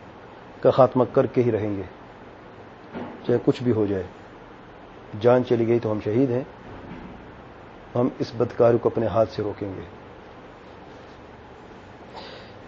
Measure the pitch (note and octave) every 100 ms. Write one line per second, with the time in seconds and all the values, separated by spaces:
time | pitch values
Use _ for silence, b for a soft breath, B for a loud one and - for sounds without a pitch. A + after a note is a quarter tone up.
0 | - - - - - - B2+ B2 B2+ C3
1 | A#2+ - B2+ - A#2+ A2 G#2+ G2+ F#2 -
2 | - - - - - - - - - -
3 | A#2+ - - A#2+ C3 C3 B2 A2+ G#2 G2
4 | F2+ - - - - - - - - -
5 | - G#2+ A#2 B2+ B2 A#2+ A2+ A#2 A2+ G#2+
6 | G#2 A2 C#3 A#2+ C#3+ - - - - -
7 | - - - - - - - - - A#2+
8 | B2+ - C3 A#2 A2+ - A#2 A#2 A2+ -
9 | A2+ G#2+ A2 - G#2 F#2+ G#2 F#2 D#2+ -
10 | - - - - - - - - - -
11 | - - - - - - - - - -
12 | - - B B B B